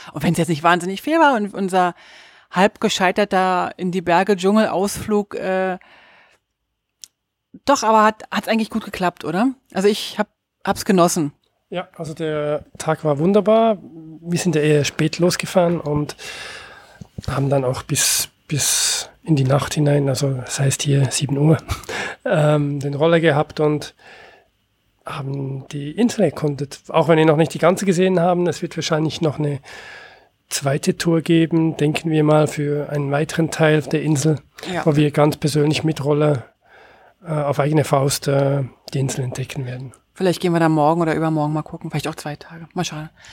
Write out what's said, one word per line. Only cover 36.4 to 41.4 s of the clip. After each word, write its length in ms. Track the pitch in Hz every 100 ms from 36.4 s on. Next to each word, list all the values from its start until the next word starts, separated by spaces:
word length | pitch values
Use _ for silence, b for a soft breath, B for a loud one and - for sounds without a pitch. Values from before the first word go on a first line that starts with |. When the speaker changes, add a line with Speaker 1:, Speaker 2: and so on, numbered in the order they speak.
| - _ b b b b b _ 170
Speaker 2:
äh, 60 |
auf 260 | 156 143 139
eigene 260 | 143 156
Faust, 440 | 135 139 139 - -
äh, 360 | 139 139 139 127 - -
die 80 | 143
Insel 240 | 131 -
entdecken 420 | 123 123 131 - 127
werden. 260 | 127 127 - _
Speaker 1:
Vielleicht 280 | - 185 165
gehen 120 | 180
wir 80 | 170
da 80 | 165
morgen 320 | 160 147 170
oder 140 | 160
übermorgen 400 | 156 160 156